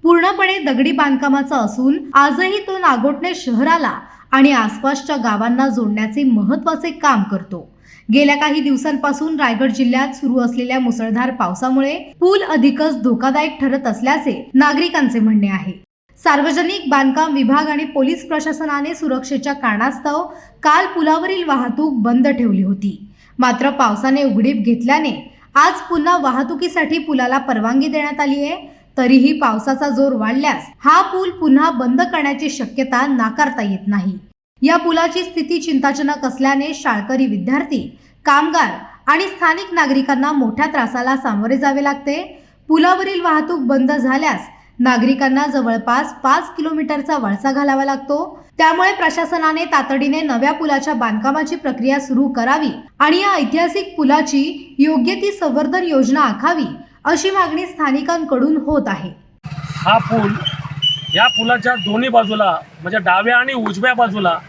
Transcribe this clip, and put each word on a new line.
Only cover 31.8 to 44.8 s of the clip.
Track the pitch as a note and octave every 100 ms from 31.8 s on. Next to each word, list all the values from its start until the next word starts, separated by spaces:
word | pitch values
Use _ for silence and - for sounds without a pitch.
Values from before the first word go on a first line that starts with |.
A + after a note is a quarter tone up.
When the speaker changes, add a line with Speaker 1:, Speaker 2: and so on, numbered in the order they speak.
| B3 C4
Speaker 1:
करण्याची | F4 E4 C#4+ C#4 D4+
शक्यता | - A#3 - C4 B3 C#4
नाकारता | C4 A3 A3+ D4 -
येत | G#3 F#3+ G3+
नाही. | G3+ F#3 F3 - _ _ _
या | C4+ E4+
पुलाची | E4+ E4 E4 E4+
स्थिती | F4+ E4 D4+ E4+
चिंताजनक | E4 C4+ C#4 C#4 C#4+ D4
असल्याने | C4+ B3+ C4+ C#4 D4
शाळकरी | C#4+ C#4+ G#3+ G3+ C4 C4
विद्यार्थी, | G#3 F3+ C4+ - C4+ - - _ _
कामगार | - C#4 D#4 E4 B3 F3 - - -
आणि | D#4
स्थानिक | F#4+ - E4+ E4 G4
नागरिकांना | E4+ D4 C4+ C4+ C4+ C#4
मोठ्या | D4+ A#3 G#3+ D4+
त्रासाला | D4+ A3+ B3 B3 C4+
सामोरे | C4 G#3 A3 C4
जावे | C#4+ C4+
लागते. | C#4+ C#4 C#4+ D4 F#4+ - _ _ _
पुलावरील | D#4 E4+ F#4 F#4+ F#4+
वाहतूक | E4+ D#4 D#4 F4
बंद | B3 C#4 C4
झाल्यास | D4 B3+ C4 C#4 G#3+ - - _
नागरिकांना | _